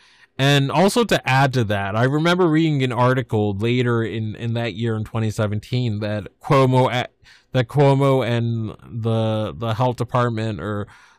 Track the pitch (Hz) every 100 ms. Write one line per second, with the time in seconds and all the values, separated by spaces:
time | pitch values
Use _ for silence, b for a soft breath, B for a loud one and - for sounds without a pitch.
0 | b b b - 135 143 135 139 190 240
1 | 226 175 - 131 139 127 110 101 98 104
2 | 123 151 165 180 180 156 160 147 131 117
3 | 123 131 120 110 104 98 117 123 123 117
4 | 113 107 110 - 117 117 117 92 117 110
5 | 107 117 110 104 107 104 - 123 123 104
6 | 104 104 95 - - 139 131 127 127 120
7 | 117 _ b b b 127 123 143 143 135
8 | 139 135 117 120 117 113 110 - 67 107
9 | 113 113 113 110 107 73 117 110 127 120
10 | 117 127 120 110 110 104 90 104 101 B
11 | B